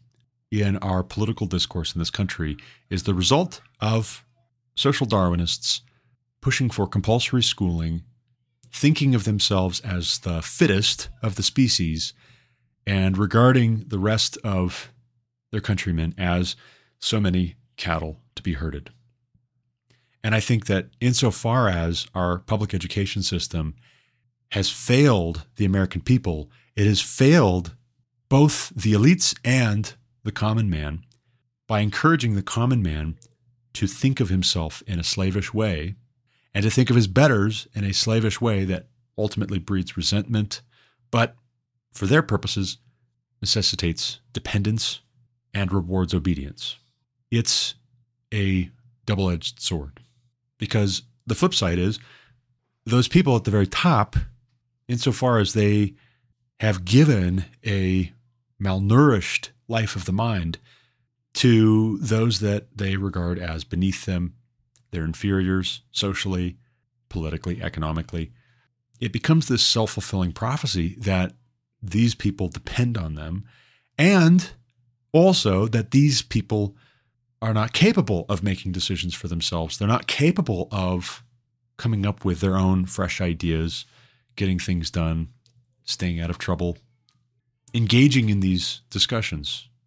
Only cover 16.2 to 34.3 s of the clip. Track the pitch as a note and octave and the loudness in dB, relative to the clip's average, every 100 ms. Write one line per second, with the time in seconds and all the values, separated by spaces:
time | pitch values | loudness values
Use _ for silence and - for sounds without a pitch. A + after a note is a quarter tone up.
16.2 | F2+ F2 F2+ - - _ _ _ - A2 | 0 0 -2 -6 -16 _ _ _ -4 0
17.2 | G2+ F2+ E2+ - _ - - D#2+ D#2 D#2 | 0 0 -2 -6 _ -10 -6 -4 -6 -12
18.2 | _ - - D2+ D#2+ C#2+ - - _ _ | _ -10 -6 -4 -6 -8 -12 -20 _ _
19.2 | _ _ _ _ _ _ _ _ _ _ | _ _ _ _ _ _ _ _ _ _
20.2 | A2 A2 - A#2+ - G2 - _ B2 B2 | -2 0 2 0 0 -2 -4 _ 0 2
21.2 | B2 - A2+ B2 A2+ F2 E2+ E2+ - F#2 | 2 0 0 2 2 2 0 -2 -6 -2
22.2 | F2+ F2 - G#2+ G#2 F#2 E2+ - F#2+ G#2 | -2 -2 -2 -4 -2 -4 -4 -4 -4 -4
23.2 | F#2+ F2 - F2 D#2 - _ _ _ _ | -4 -4 -4 -4 -6 -8 _ _ _ _
24.2 | _ _ _ G#2 F#2+ - - B2+ D3 G#2+ | _ _ _ -4 -2 -4 2 4 6 4
25.2 | E2+ E2 - - G2+ F#2+ F#2+ F2 - B2+ | 0 -4 -10 -2 0 2 0 -2 0 2
26.2 | G2+ D#2 D2 _ _ - G2+ G2+ - - | 0 -6 -8 _ _ 0 2 2 0 2
27.2 | C3+ E3+ G#2+ F2+ F2 - _ _ _ _ | 6 6 6 2 -2 -10 _ _ _ _
28.2 | - C3+ D3+ - - - G#2+ G#2 B2 F3+ | 0 4 4 2 -4 -4 2 4 6 4
29.2 | - - A#2+ C3 A#2 G#2 G#2+ - _ _ | 2 -2 0 2 2 0 -4 -10 _ _
30.2 | A2 - G#2+ A2 G#2+ D#2+ D2+ D#2+ - _ | -10 -4 -2 0 0 -2 -4 -8 -12 _
31.2 | _ _ _ _ - G#2+ G#2 - D#3 E3 | _ _ _ _ -4 -2 0 0 2 2
32.2 | A#2+ G2+ F#2 - A#2+ B2 F2+ D2+ D#2 D#2 | 2 -2 -2 -2 0 2 0 -2 -6 -8
33.2 | - _ _ _ _ - G2 - C3+ C3 | -14 _ _ _ _ -6 -6 -2 -2 0
34.2 | G#2+ | 0